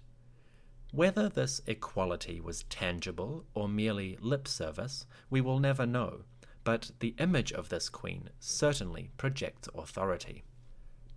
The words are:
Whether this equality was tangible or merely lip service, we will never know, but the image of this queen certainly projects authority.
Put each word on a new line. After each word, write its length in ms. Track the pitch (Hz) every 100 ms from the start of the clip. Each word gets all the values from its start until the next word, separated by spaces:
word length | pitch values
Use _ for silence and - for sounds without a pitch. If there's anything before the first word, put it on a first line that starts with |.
| - - - - - - - - -
Whether 360 | 135 180 190 208
this 340 | - 127 - -
equality 720 | 110 - - 92 87 - 85
was 240 | 82 85
tangible 800 | - - 92 87 87 85 95 160 -
or 140 | - 104
merely 500 | 104 110 101 95 92
lip 260 | 110 139 135
service, 580 | - 80 - 131 - - - -
we 120 | 135
will 180 | 131 131
never 260 | 139 135 120
know, 360 | 123 98 - - - - -
but 280 | - 113 - -
the 160 | 117 -
image 320 | 170 165 -
of 160 | - 95
this 220 | - -
queen 400 | - 90 90 90 -
certainly 720 | - - 147 143 92 82 90 -
projects 500 | 135 135 87 - - -
authority. 720 | 80 - 95 87 - 69 - - - - - - -